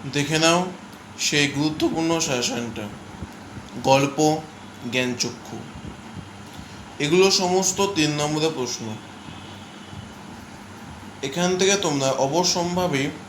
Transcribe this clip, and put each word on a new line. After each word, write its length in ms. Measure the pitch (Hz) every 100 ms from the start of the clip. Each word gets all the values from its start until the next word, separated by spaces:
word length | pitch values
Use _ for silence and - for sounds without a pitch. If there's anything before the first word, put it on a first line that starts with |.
| 135
দেখে 260 | 143 147 156
নাও 260 | 165 170 185 185 - - - -
সেই 300 | - 147 143
গুরুত্বপূর্ণ 720 | 135 151 156 339 165 165 165
সাজেশনটা, 600 | 156 127 120 247 120 117 104 - - - - - - - - 123
গল্প, 560 | 127 135 143 - 156 156 - - - - 123
জ্ঞানচক্ষু। 640 | 127 123 120 120 120 - 113 113 - - - - - - - - - - - - -
এগুলো 320 | 147 175 196
সমস্ত 560 | 190 180 185 185 - 196
তিন 160 | 180 151 147
নম্বরের 300 | 147 151 160
প্রশ্ন। 320 | 131 123 - 113 110 - - - - - - - - - - - - - - - - - - - - - -
এখান 340 | 139 147 180 185
থেকে 200 | 196 202
তোমরা 280 | 175 139 135
অবশ্যম্ভাবী 960 | - 135 160 175 185 175 175 180 139 143 -